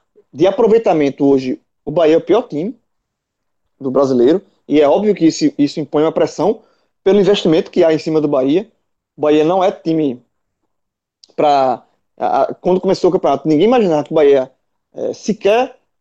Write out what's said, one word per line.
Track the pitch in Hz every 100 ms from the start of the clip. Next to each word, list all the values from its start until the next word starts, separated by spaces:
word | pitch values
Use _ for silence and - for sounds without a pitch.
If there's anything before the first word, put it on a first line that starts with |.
| _ _ _
de | 131 185
aproveitamento | 196 226 226 208 165 143 - 139
hoje, | 135 131 - _ _ -
o |
Bahia | 156 156 160
é |
o |
pior | 165 208
time | 233 147 196 - _ _ _ _ _ _ _ _ _ -
do | 135
brasileiro, | 131 135 127 123 185 - _ -
e | 143
é | 143
óbvio | 180 214
que | 190 160
isso, | 147 151 -
isso | 143 -
impõe | 143 151
uma | 160
pressão | 165 156 - 165 - _ _ _ _
pelo | 190 202
investimento | 185 202 180 160 -
que | 180
há | 165
em | 156
cima | 165 156
do | 151
Bahia. | 143 135 165 220 _ _ _ _ -
O |
Bahia | 147 151 151
não | 190
é | 185
time | 196 160 160 147 123 _ _ _ _ _ _ _ _ _ _ _
pra, | - 151 143 131 110 _ _ _ -
a, | 113 139
a, | -
quando | - 180 185
começou | 190 175 185
o |
campeonato, | 180 160 139 156
ninguém | 151 214
imaginava | 254 196 151
que | 147
o | 160
Bahia, | 143 139 131 _ _ _ _
é, | - 113
sequer | - - - 196 226 254 - _ _